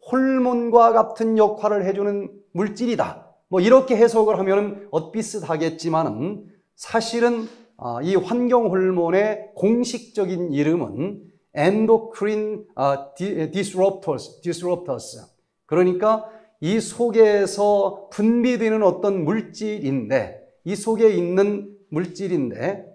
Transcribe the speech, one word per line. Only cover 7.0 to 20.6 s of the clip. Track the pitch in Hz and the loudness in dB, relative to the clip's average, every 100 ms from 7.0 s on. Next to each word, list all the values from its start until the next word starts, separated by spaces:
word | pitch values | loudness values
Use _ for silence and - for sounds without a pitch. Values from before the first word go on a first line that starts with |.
| 220 233 240 233 226 - _ _ | -2 0 0 0 -6 -14 _ _
아, | 123 120 | -10 -6
이 | 156 190 | 0 0
환경 | 175 240 247 247 220 | 0 -2 2 2 2
호르몬의 | 190 185 185 170 185 214 196 - - | 2 0 0 2 2 0 -2 -10 -2
공식적인 | 185 233 240 240 - - 190 180 175 | 0 0 0 -6 -10 -6 -4 -4 -4
이름은 | 143 143 170 120 104 175 202 - _ _ | 0 0 0 -2 -6 -8 -8 -18 _ _
엔도크린, | - 156 208 220 226 226 - 208 214 214 214 - - | 0 0 2 4 2 0 -6 -4 -2 -4 -8 -12 -4
아, | 139 139 143 - | -2 -2 -6 -8
디-, | 185 - 156 | -6 -4 -4
디스럽터스, | 170 202 185 196 190 - 135 - - | -4 -6 0 0 0 -6 -6 -8 -12
디스럽터스. | 175 170 175 175 175 120 - 120 - _ _ _ _ | -8 -6 -4 -4 -4 -10 -10 -18 -20 _ _ _ _
그러니까 | 156 180 180 214 220 214 - _ _ | 0 2 2 0 0 -2 -20 _ _
이 | 156 220 | -2 -2
속에서 | 214 - 240 226 220 208 190 185 208 202 196 - - | -2 -4 -2 4 6 6 2 0 2 4 2 -2 -16
분비되는 | - 214 240 240 240 226 220 | 0 2 4 2 0 0 4
어떤 | 202 180 202 196 156 | 2 2 -2 -2 -2
물질인데, | 220 - - 214 214 143 135 107 135 95 - - _ | -2 -4 -8 -8 -4 -4 -4 0 -2 -2 -10 -20 _